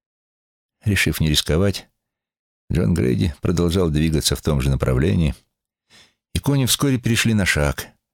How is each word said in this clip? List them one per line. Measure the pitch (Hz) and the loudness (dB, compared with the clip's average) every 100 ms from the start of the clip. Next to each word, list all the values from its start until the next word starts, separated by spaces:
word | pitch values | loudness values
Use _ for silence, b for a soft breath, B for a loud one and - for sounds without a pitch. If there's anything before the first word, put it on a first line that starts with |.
| _ _ _ _ _ _ _ _ | _ _ _ _ _ _ _ _
Решив | 107 95 - - | -2 0 0 0
не | 78 | 0
рисковать, | 73 - 78 101 - - _ _ _ _ _ _ _ - | 0 0 0 0 -2 -10 _ _ _ _ _ _ _ -6
Джон | 113 - | -2 0
Грейди | 85 64 104 95 - | 2 0 0 -2 -2
продолжал | - 87 87 92 85 | -4 0 0 2 0
двигаться | 76 80 76 - - | 2 2 0 -2 -2
в | |
том | - 71 | -2 0
же | 67 | 0
направлении, | 65 64 64 80 95 76 - _ _ _ _ _ b b b _ | 0 0 0 0 2 0 -2 _ _ _ _ _ b b b _
и | - | -6
кони | - 139 123 | -2 0 0
вскоре | - 143 127 | 0 0 0
перешли | 117 117 117 | 0 0 0
на | 107 90 | 0 0
шаг, | 76 73 - - _ _ | 0 -2 -4 -10 _ _